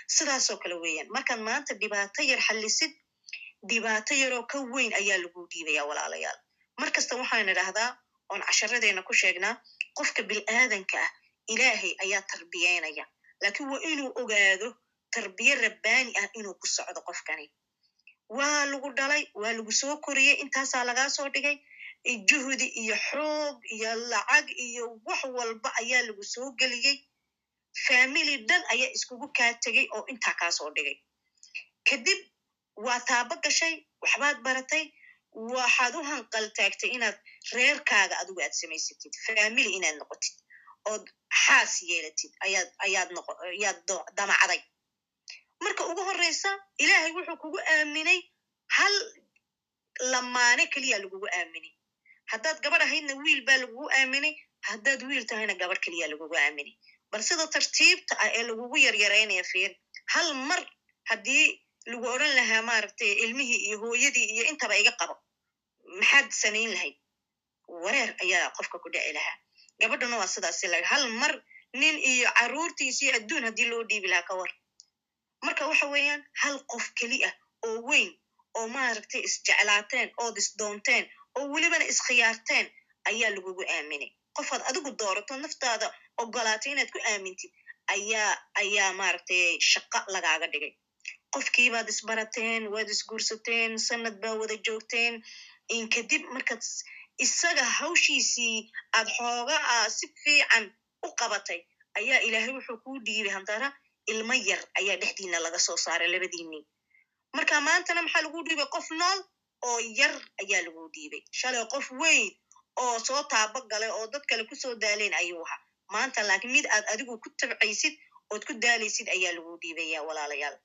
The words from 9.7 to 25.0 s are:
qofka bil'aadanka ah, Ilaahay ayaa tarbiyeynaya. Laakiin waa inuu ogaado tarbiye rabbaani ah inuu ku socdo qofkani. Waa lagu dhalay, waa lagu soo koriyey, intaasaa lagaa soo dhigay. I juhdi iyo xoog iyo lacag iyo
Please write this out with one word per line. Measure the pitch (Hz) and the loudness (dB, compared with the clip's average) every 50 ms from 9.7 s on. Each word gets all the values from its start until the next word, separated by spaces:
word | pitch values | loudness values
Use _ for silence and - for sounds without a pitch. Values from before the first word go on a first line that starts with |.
| - _ - - _ | -16 _ -14 -10 _
qofka | - 294 254 - - 233 | -4 -2 -2 -2 -2 -4
bil'aadanka | 190 180 214 208 - 220 233 254 254 220 196 190 - - - | -2 -4 -4 -2 0 2 4 4 4 2 -2 -2 -4 -4 -2
ah, | - - - - _ _ _ _ _ - | -2 -4 -4 -8 _ _ _ _ _ -4
Ilaahay | 220 226 254 262 226 208 196 180 - - | 2 4 4 4 4 2 -2 -4 -4 -4
ayaa | 190 190 202 202 196 | -2 -2 0 -2 -2
tarbiyeynaya. | - - - 175 170 - 175 170 180 180 175 165 156 147 147 120 - _ _ _ _ _ _ | -4 -10 -12 -12 -10 -4 0 2 2 2 2 0 -4 -6 -10 -12 -14 _ _ _ _ _ _
Laakiin | 190 202 202 - 294 269 | -2 -2 -2 -2 -4 -6
waa | 269 269 | -6 -4
inuu | - 330 311 285 277 254 - | -2 -2 -2 -2 -4 -4 -4
ogaado | - 247 214 214 208 202 294 285 185 208 247 233 - _ _ _ _ _ _ - | -6 -4 0 4 6 6 6 4 4 0 -6 -8 -12 _ _ _ _ _ _ -6
tarbiye | 240 214 202 190 - 233 262 285 | -6 -6 -6 -6 2 4 4 4
rabbaani | 262 233 214 - - - 214 226 262 262 240 - | 4 2 0 -2 -2 0 2 2 2 2 0 -2
ah | 190 202 202 - | -4 -4 -4 -6
inuu | 226 214 196 180 | -10 -10 -10 -10
ku | - - | -6 -4
socdo | - - - - - 175 - - | -2 -2 -2 -4 -6 -10 -10 -10
qofkani. | - 170 - - - 156 156 147 151 _ _ _ _ _ _ _ _ _ _ _ - _ _ _ | -10 -10 -10 -8 -8 -8 -8 -10 -14 _ _ _ _ _ _ _ _ _ _ _ -20 _ _ _
Waa | - 214 254 277 294 294 294 285 | -10 -4 -2 0 2 2 2 2
lagu | 277 277 277 262 285 247 | 0 -2 -4 -6 -6 -2
dhalay, | 247 269 269 294 196 196 - | -2 0 2 2 0 0 -4
waa | _ 202 208 226 233 | _ -6 -4 -2 -2
lagu | 226 220 214 220 | -4 -4 0 0
soo | - 269 277 294 | 0 0 0 -2
koriyey, | 294 - - 277 269 269 277 285 - | -4 -4 -2 2 6 6 6 6 4
intaasaa | 285 269 - 269 269 269 - 262 247 | 2 -2 -2 -2 -2 0 0 0 0
lagaa | 247 240 247 269 277 | 0 2 2 0 0
soo | 277 - 285 277 | 0 -2 -4 -2
dhigay. | - 277 285 285 294 277 _ _ - - - - - - | -2 0 0 0 -2 -4 _ _ -20 -18 -18 -18 -18 -6
I | - - 247 226 | -4 -2 -2 2
juhdi | 196 185 - 302 254 269 269 - 254 254 - | 4 4 4 4 2 -2 -2 -2 -2 -4 -4
iyo | - 226 220 220 | -4 -2 -2 -2
xoog | 214 - - - 269 302 302 302 302 302 294 277 240 - | -2 -2 -2 -2 -2 0 0 0 0 -2 -4 -4 -8 -10
iyo | - 226 214 220 220 226 226 233 240 | -12 -8 -4 -4 -2 -2 -4 -2 -2
lacag | 233 208 - - 269 294 294 254 254 | -2 -2 2 4 4 4 4 2 -4
iyo | - 254 240 233 247 240 233 233 220 | -10 -8 -8 -6 -6 -8 -8 -10 -10